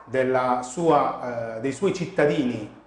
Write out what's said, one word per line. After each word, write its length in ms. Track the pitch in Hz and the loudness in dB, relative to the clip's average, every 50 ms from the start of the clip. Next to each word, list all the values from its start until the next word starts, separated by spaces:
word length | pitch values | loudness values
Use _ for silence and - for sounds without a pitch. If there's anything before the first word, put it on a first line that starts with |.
| - | -12
della 560 | - 113 131 127 127 127 127 127 127 123 123 127 | -4 -2 0 0 2 2 2 2 2 0 0 -2
sua, 920 | - - 180 170 160 151 143 131 127 120 - 127 123 117 117 113 113 113 | -6 -6 -2 2 4 6 6 4 2 -2 -4 -6 -6 -6 -6 -6 -6 -6
eh, 40 | 113 | -6
dei 120 | 120 135 127 | -4 -4 -4
suoi 220 | - 202 185 - | 0 0 -2 0
cittadini 880 | - 165 - - - 147 147 156 156 131 120 120 110 - - - - - | -2 -6 -4 0 2 2 4 4 2 0 0 -2 -4 -8 -10 -14 -18 -10